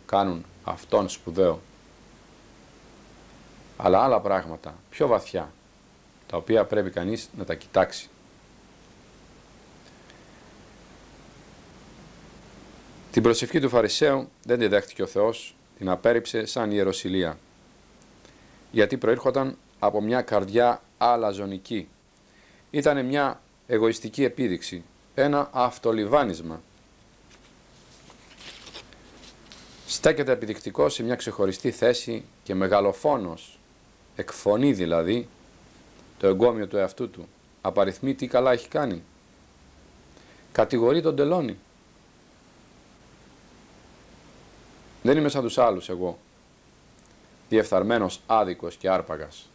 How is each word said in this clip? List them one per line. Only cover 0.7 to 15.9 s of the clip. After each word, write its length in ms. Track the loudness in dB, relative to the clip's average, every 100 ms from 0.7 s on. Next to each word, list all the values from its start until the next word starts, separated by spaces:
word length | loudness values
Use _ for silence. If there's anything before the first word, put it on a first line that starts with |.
| -10 -2 0 0
σπουδαίο, 500 | -6 -6 2 2 2 -8 -20 -20 -20 -20 -20 -20 -20 -20 -20 -20 -20 -20 -20 -20 -20 -20 -20 -20 -20 -20 -2
αλλά 220 | 4 4
άλλα 200 | 4 2
πράγματα, 560 | 0 -2 -4 -12 -16 -20 -12
πιο 180 | -2 2
βαθιά, 440 | 0 0 -8 -8 -14 _ _ _ -20 -20 -20 -8
τα 100 | -8
οποία 280 | 0 2 2
πρέπει 240 | 0 -2
κανείς 400 | -4 -6 -6 -10 -12
να 80 | -10
τα 100 | -10
κοιτάξει. 540 | -2 2 2 0 -16 -20 -20 -20 -20 -20 -20 -20 -20 -20 -20 -20 -20 -20 -20 -20 -20 -20 -20 -20 -20 -20 -20 -20 -20 -20 -20 -20 -20 -20 -20 -20 -20 -20 -20 -20 -20 -20 -20 -20 -20 -20 -20 -20 -20 -20 -20 -20 -20 -20 -2
Την 120 | 4
προσευχή 360 | 4 4 0 0
του 100 | 2
Φαρισαίου 600 | 2 2 2 2 0 -4 _
δεν 160 | -2 0
τη 80 | 2
δέχτηκε 360 | 2 0 -8
ο 40 | -6
Θεός, 480 | 0 0 -2 -12 -20 _ -8
την 120 |
απέρριψε 560 | -4